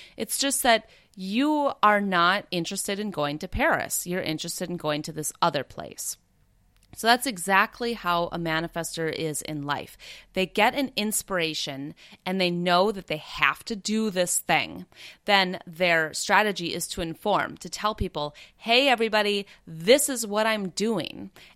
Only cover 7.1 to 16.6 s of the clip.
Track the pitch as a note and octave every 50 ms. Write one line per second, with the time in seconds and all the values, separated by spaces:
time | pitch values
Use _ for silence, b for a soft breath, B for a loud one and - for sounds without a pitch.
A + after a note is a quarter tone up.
7.1 | A#3+ A#3+ - C#4 A3 F3 E3 F#3+ G3 F#3+ G#3 A3+ - - A#3+ A#3 A#3 G3 - F3
8.1 | F3 E3+ F3 - - F3 E3+ E3 D#3+ D#3+ E3 E3 - E3+ E3 - - - E3 D#3+
9.1 | - - D#3+ D#3 D3+ - - - D#3 D3 C#3+ C#3+ C#3+ - - - - - B B
10.1 | B B B B - F#3+ F#3 F3 - G#3 G#3 A#3 A#3+ C4 C#4 - - - G#3 G#3+
11.1 | G#3 - - - G3 F3+ E3 D#3+ D#3 - - - C#3 C3+ C#3 D3+ E3 B B B
12.1 | B B B F#3 F#3 F#3+ F#3 F3 F3 F3 F3 F3+ F3 F3 F#3+ G#3+ G#3+ G3 E3+ -
13.1 | D3+ D3+ - - - - D3+ C#3 C#3+ - - - A3+ G3 - - G#3+ A3 A3 A3
14.1 | F3+ F#3 F3+ F3 - - - - E3+ D3+ A#2+ D#2+ - - F3+ - B B B B
15.1 | B B B - G#3 G3 F#3+ F#3 F#3 - - - E3 D#3 F3+ F3 E3+ E3 D#3+ D#3
16.1 | C#3 - - - G3+ F#3+ G#3+ G#3+ F#3+ E3+